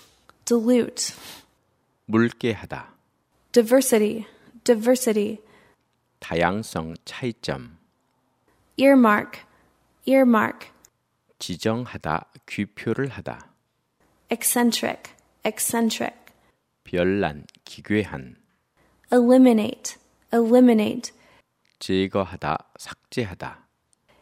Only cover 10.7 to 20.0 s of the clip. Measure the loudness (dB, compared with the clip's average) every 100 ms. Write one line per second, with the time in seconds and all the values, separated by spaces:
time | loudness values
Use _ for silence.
10.7 | _ _ _ _ _ _ -16 -12 -6 -4
11.7 | -4 -6 -10 -6 -6 -6 -20 -14 -8 -8
12.7 | -8 -6 -4 -6 -8 -14 -14 -18 _ _
13.7 | _ _ _ _ _ -10 -6 -2 0 0
14.7 | 0 -4 -8 -14 _ _ _ -8 -6 -4
15.7 | -2 -2 -2 -8 -10 _ _ _ _ _
16.7 | _ -8 -2 0 0 -2 -4 -16 -20 -20
17.7 | -16 -4 -2 -2 -8 -14 -20 _ _ _
18.7 | _ _ _ 0 2 6 8 8 6 0
19.7 | -8 -12 -16